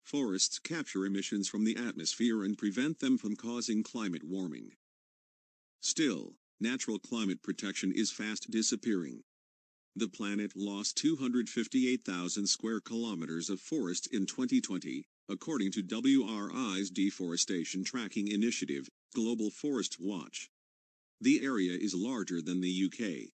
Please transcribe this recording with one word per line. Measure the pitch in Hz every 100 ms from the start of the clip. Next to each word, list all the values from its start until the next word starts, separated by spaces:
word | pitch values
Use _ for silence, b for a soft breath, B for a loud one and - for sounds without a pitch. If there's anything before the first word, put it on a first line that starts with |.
Forests | - 143 123 92 - -
capture | - 165 - 95
emissions | 98 98 98 104 95
from | 104
the | 110
atmosphere | 113 120 - 80 - 120 110
and | 98 101
prevent | 104 98 147 160
them | 135 127
from | 104
causing | 107 117 120 113 110
climate | 107 120 104 85
warming. | 80 95 90 64 50 - _ _ _ _ _ _ _ _ _ _
Still, | - - 147 87 50 - _ _
natural | 113 127 - 104
climate | - 117 101 90
protection | - 92 98 - 95
is | - 107
fast | - 107 104 -
disappearing. | 110 110 110 120 98 76 58 - _ _ _ _ _ _
The | - 110
planet | - 101 101 104
lost | - 101 101 107
two | - 156 156
hundred | 127 123 110
fifty-eight | - 113 135 127 127
thousand | - 90 87 104 101
square | - 113 110
kilometers | - 113 117 92 76 82 85
of | 95
forest | - 156 92 87 -
in | 107
twenty | 98 - 127 131
twenty, | - 92 78 67 - _ -
according | 180 - 147 98
to | 110
W | 92 110 135 135
R | 107 107 101
I's | 110 117 92 98
deforestation | 92 98 - 90 85 - 92 80 92
tracking | 92 127 104 110 101
initiative, | 104 113 113 80 69 67 _ _
Global | 123 113 117 107
Forest | - 147 131 92 -
Watch. | 92 92 57 - - _ _ _ _ _ _ _
The | 120 147
area | 135 117 90
is | 90 101
larger | 90 113 123 92 85
than | 78 90
the | 90
U | 92 95
K. | - 110 71 50